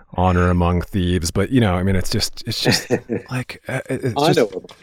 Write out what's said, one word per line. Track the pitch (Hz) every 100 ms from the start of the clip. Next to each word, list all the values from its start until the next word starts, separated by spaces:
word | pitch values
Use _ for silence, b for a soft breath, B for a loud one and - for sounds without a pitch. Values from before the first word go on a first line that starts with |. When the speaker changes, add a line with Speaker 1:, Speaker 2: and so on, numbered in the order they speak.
| b -
Speaker 1:
honor | 90 90 90
among | 87 87 90
thieves. | 82 101 87 90 80
But, | - 98
you | 131
know, | 110 90
I |
mean, | 92 95
it's | -
just, | 107 - - -
it's | 104
just | - 104 - 120 -
Speaker 2:
<laughs> | 113 -
Speaker 1:
like, | 127 123 - -
uh, | 131 -
it, | 135
it's | 135 117
Speaker 2:
Honor | 151
Speaker 1:
just | 170 110
Speaker 2:
among | 92 - -